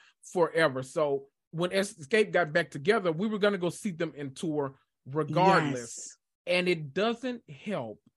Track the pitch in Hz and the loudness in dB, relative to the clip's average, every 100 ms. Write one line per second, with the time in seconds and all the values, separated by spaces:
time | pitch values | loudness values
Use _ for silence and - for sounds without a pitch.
0 | _ _ - 185 160 165 160 127 131 170 | _ _ -6 0 2 4 2 2 -4 -2
1 | 147 139 135 _ _ 160 180 190 196 - | 0 0 -4 _ _ -4 0 0 -2 -6
2 | 139 220 214 180 165 165 156 156 139 226 | 0 2 4 2 2 0 -2 -2 0 2
3 | 180 160 214 208 208 196 175 - 214 160 | 2 0 -2 0 0 2 -2 -2 -6 -4
4 | 165 139 143 135 175 151 139 135 _ _ | -6 -6 -12 -6 -4 -2 -4 -6 _ _
5 | - 147 147 160 185 185 151 127 120 - | -6 -4 0 4 6 6 4 -2 -8 -12
6 | - - _ _ - 180 180 170 151 151 | -16 -20 _ _ -2 0 2 -2 -2 -2
7 | 220 233 254 247 - 143 - 180 117 104 | -2 -2 -6 -8 -12 -14 -8 -6 -6 -10
8 | _ | _